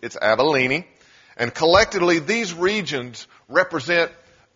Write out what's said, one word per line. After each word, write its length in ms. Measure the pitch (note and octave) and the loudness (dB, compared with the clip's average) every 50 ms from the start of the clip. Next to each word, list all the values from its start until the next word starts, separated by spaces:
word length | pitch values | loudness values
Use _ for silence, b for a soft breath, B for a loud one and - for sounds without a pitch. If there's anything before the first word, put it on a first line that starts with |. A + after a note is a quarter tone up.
| - A#2+ - - | -12 -12 -10 -2
Abilene. 640 | - G#2 A2 A2 B2+ D3+ D#3 C#3 C3 B2+ C3 D3+ F3+ _ _ b b b b b b b b | 0 2 2 4 2 2 2 2 0 0 -2 -4 -6 _ _ b b b b b b b b
And 160 | b A#2+ A#2+ A#2+ | b -6 -6 -4
collectively, 640 | - D#3+ D#3+ E3+ F#3+ A3 G#3+ - G3+ F3 F3 F3 E3+ | 0 2 4 6 6 4 4 0 -2 2 2 2 0
these 340 | D#3 C#3 G#3 A#3 A#3 G3 E3+ | 0 -2 -4 -2 -2 -6 -6
regions 720 | E3+ F3 F#3+ G#3 G#3+ G3+ C#3+ C#3+ D#3 B2 B2 A#2+ - - b b b b b | -2 -2 -2 0 -2 -4 -4 -6 -8 -8 -8 -14 -18 -20 b b b b b
represent 640 | B2 D#3 F#3 F3+ F3+ E3 C3 A#2+ F3 E3+ E3+ D3+ - - b b b b b b b | 0 0 0 0 0 -6 -4 0 0 0 0 0 -2 -12 b b b b b b b